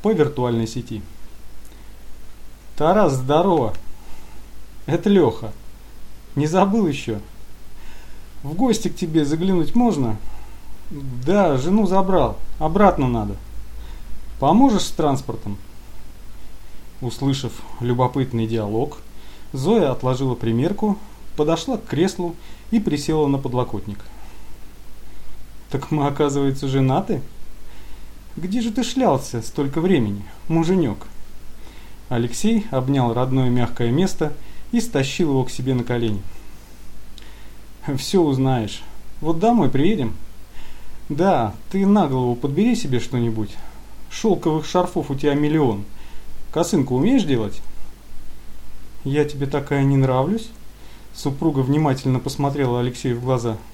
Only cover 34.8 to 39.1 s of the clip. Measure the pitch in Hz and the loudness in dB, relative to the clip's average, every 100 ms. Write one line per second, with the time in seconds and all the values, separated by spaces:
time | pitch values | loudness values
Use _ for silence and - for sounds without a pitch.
34.8 | - 139 135 - 165 135 127 - 127 127 | 2 0 0 2 2 4 2 0 0 0
35.8 | 117 120 117 101 - - - - - - | 0 0 0 0 -2 -6 -8 -12 -14 -12
36.8 | - - - - - - - - - - | -8 -8 -8 -10 -12 -12 -12 -12 -14 -10
37.8 | - 135 - 196 160 135 135 127 104 - | -6 -4 2 4 4 4 2 2 -2 -6
38.8 | - - - | -8 -6 -6